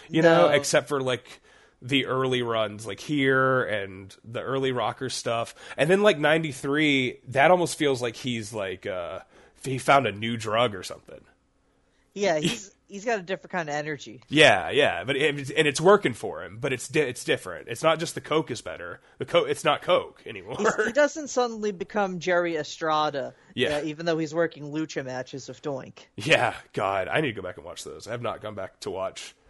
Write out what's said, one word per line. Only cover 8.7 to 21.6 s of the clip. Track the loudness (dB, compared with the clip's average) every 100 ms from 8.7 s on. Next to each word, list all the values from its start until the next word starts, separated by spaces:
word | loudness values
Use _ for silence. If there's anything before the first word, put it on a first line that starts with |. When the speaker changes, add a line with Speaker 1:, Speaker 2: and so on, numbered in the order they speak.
| -6 -6
Speaker 1:
uh, | -6 -6 -10 -14 -20 -20 _ -8
he | -2
found | 6 6 6
a |
new | -2 -4 -4
drug | -2 2 2 0
or |
something. | -10 -14 -16 -20 -20 _ _ _ _ _ _ _ _ -2
Speaker 2:
Yeah, | 0 2
he's, | 0 -4 -10 _ _
he's | -10 -4
got | -4
a |
different | -2 -8 -6
kind | -6 -4
of | -4
energy. | -6 -8 -12 -18 -2
Speaker 1:
Yeah, | 6 8 8 2
yeah, | 2 2 2 -2
but | 0
it, | 0 -2 -4 0
and | 0
it's | 4
working | 6 6 4
for | -4 -8 -10
him, | -12 -8
but | -6
it's | -6 -2
di-, | 0 0
it's | -2
different. | -2 -2 -4 -12 -10
It's | -2
not | 0 0
just | -2 -8
the |
coke | -2 -2 -2
is | -6
better. | -10 -12 -12 -16 _ -12
The | 0
co-, | 2 2
it's | 0
not | 0 0
coke | 2 2 0 -8 -14
anymore. | -12 -10 -2
Speaker 2:
He's, | 0 2 0
he |
doesn't | 4 2 2 -6
suddenly | -2 -2 -2